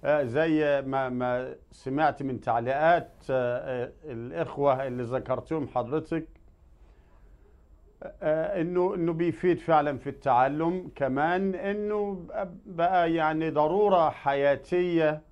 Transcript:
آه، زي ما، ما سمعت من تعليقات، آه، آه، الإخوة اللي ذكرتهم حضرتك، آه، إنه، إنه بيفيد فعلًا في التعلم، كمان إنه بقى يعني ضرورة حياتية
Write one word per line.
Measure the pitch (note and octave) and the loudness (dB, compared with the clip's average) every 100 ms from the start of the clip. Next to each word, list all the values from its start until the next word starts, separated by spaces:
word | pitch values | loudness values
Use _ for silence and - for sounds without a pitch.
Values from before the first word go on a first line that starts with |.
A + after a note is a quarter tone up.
آه، | C#3 D3+ | 2 0
زي | C3 B2 D#3+ D#3 D3+ C#3+ | 0 0 2 2 2 0
ما، | C3+ C3+ C3 | 0 -2 -2
ما | B2 B2 B2 B2+ - - | -2 -2 -2 -4 -12 -18
سمعت | - - C3+ D#3 - | -14 -6 0 0 0
من | C3+ A#2 | -6 -6
تعليقات، | - A#2 A#2+ C3+ D#3+ F3 - - - | 0 0 0 2 4 4 0 -16 -2
آه، | C3 B2 B2 D3 B2+ B2 | 0 0 -4 -4 -6 -6
آه، | - D#3 | -10 -12
الإخوة | A#2 A#2 E3 D#3+ - C#3+ C3 C3+ | -10 -8 -6 -6 0 2 2 -2
اللي | B2 | -6
ذكرتهم | A#2 B2+ A#2 B2+ - D#3+ C#3 | -4 -6 -4 -6 -4 -6 -2
حضرتك، | B2 A#2 D3+ D3 E3 D3+ - - _ - - - - _ - - - _ - _ - - _ - - | -4 -2 -4 -4 -6 -8 -18 -20 _ -20 -20 -20 -20 _ -20 -20 -20 _ -20 _ -20 -20 _ -18 -6
آه، | E3 D#3 D#3+ G3 | -2 -2 -2 -2
إنه، | E3 F3+ F3+ G3 | -2 0 0 0
إنه | E3+ | -2
بيفيد | E3 E3+ D#3+ F3+ E3 | 0 -2 0 0 0
فعلًا | - D#3+ D3 C3 | 4 2 4 -4
في | C#3+ | -8
التعلم، | - C#3 B2 C3 D3 E3 F#3 F3 - | -6 2 4 4 2 -2 -2 -8 -4
كمان | C#3 C3 D#3 F3+ G3 F3+ | -2 0 0 0 -2 -2
إنه | G3 G#3 G#3 G#3 G3+ F#3+ E3+ - F#3+ - - | -4 -4 -2 -2 -4 -6 -8 -8 -8 -10 -14
بقى | E3+ E3+ F#3 E3+ | 0 2 4 2
يعني | E3 D#3 D#3 D#3+ | 2 2 0 0
ضرورة | D3 D3+ F#3 G#3 F#3 D#3 | 2 2 4 4 4 4
حياتية | - C#3+ C#3 C#3+ C3+ - F3+ F3+ E3+ D#3 D3+ - | 0 -2 2 2 2 0 0 2 2 2 0 -8